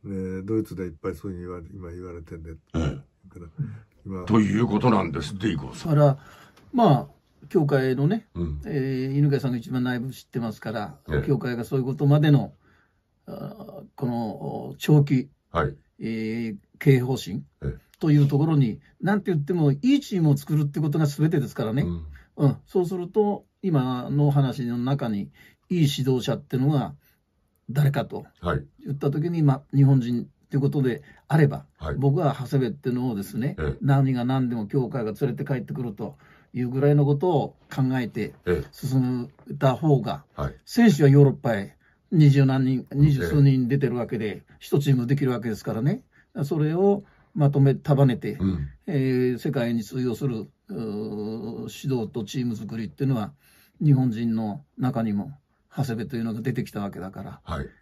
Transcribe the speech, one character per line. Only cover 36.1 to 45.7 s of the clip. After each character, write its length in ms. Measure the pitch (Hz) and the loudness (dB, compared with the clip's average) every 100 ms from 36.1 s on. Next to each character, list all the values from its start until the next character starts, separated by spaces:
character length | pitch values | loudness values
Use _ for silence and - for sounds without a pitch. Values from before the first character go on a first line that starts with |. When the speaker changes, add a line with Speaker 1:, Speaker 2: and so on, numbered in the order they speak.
| - _ - _ | -12 _ -20 _
Speaker 3:
い 100 | 123 | -6
う 60 | 123 | -4
ぐ 120 | 131 | 2
ら 100 | 143 | 4
い 40 | 147 | 4
の 80 | |
こ 100 | 143 | 4
と 160 | 143 185 | 2 2
を 260 | 156 101 _ _ | 0 -2 _ _
考 240 | - 131 131 | -2 0 0
え 100 | 117 | -4
て 260 | 117 95 - | -6 -8 -6
Speaker 2:
え 200 | - 85 | -2 -2
え。 20 | - | -4
Speaker 3:
進 580 | - 135 131 127 127 123 _ - | -8 -2 0 0 -2 -8 _ -14
め 60 | |
た 220 | 143 139 127 | 0 0 2
方 240 | 156 135 | 2 2
が、 240 | 104 76 _ | 0 -8 _
Speaker 2:
は 160 | - 71 | -10 -8
い。 40 | - | -10
Speaker 3:
選 260 | - - 233 | -6 4 4
手 140 | 143 | 6
は 40 | 143 | 6
ヨ 140 | 139 | 8
ー 20 | 143 | 8
ロ 40 | |
ッ 40 | |
パ 200 | 117 123 | 6 -4
へ 220 | 104 98 _ _ _ _ | -4 -6 _ _ _ _
二 200 | 180 147 | 6 6
十 140 | 139 | 6
何 200 | 135 131 | 4 4
人、 220 | 131 131 - | 0 -2 -4
二 200 | 139 151 | 2 4
十 100 | 139 | 4
Speaker 2:
え 40 | - | 2
え。 20 | |
Speaker 3:
数 140 | 147 | 4
人 260 | 139 131 120 | 6 4 2
出 100 | 139 | 0
て 80 | 131 | 0
る 80 | |
わ 120 | 123 110 | -2 -4
け 100 | 117 | -4
で、 260 | 107 95 _ - | -6 -8 _ -20
一 220 | - 156 | -2 0
チ 120 | 143 | 4
ー 40 | 131 | 2
ム 100 | 120 | 2
で 100 | 135 | 0
き 80 | |
る 60 | 127 | 0
わ 100 | 120 | -2
け 80 | 117 | -4
で 60 | |
す 100 | 101 | -6
か 80 | - | -6